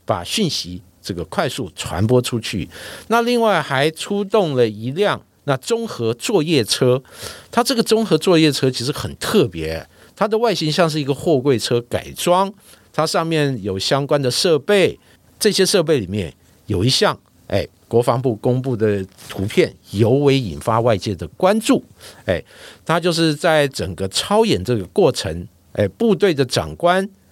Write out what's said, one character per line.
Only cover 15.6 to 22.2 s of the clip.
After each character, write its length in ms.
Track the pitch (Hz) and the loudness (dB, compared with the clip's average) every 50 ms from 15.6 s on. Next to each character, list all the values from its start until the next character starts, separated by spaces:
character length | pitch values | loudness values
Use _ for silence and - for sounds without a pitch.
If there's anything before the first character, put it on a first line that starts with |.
| 185 | 2
设 180 | 170 - 185 | 2 2 2
备 180 | 160 160 156 127 | 2 2 0 0
里 60 | 95 | 0
面 280 | 82 101 107 90 71 - _ _ _ _ _ _ | -2 -4 -4 -4 -6 -8 _ _ _ _ _ _
有 160 | - 101 87 | -4 -2 0
一 60 | 104 131 | 2 2
项， 280 | 131 - 208 175 127 - _ _ _ _ _ - | 2 2 2 0 0 -2 _ _ _ _ _ -4
哎， 200 | 98 98 - - _ _ _ | -4 -4 -4 -4 _ _ _
国 160 | _ 113 117 | _ 2 2
防 180 | 120 135 120 131 | 4 4 0 2
部 140 | 123 131 110 | 0 -2 -2
公 260 | 104 - 127 123 131 | 0 0 0 0 0
布 120 | 127 135 123 | -2 -4 -2
的 300 | 101 110 107 101 98 95 - - - - - | 0 0 0 0 -2 -4 -8 -12 -20 -18 -12
图 160 | - - 95 | -8 -6 -6
片 260 | 107 - 180 160 - - - _ - | -2 0 0 0 0 -2 -10 _ -6
尤 180 | - 101 120 107 | 0 2 2 4
为 320 | 127 143 147 139 135 135 | 4 4 4 4 2 2
引 180 | 123 92 73 73 | 0 -4 -8 -6
发 220 | - 120 110 117 | -4 -2 0 2
外 160 | 113 123 107 | 2 2 0
界 180 | 92 - 110 95 | 0 -2 -6 -6
的 140 | 82 85 76 - | -6 -8 -12 -4
关 220 | - 185 185 214 220 | 0 2 2 2 2
注， 240 | 220 - 254 - - - - _ - - - - | 2 0 0 0 -2 -6 -16 _ -20 -20 -20 -8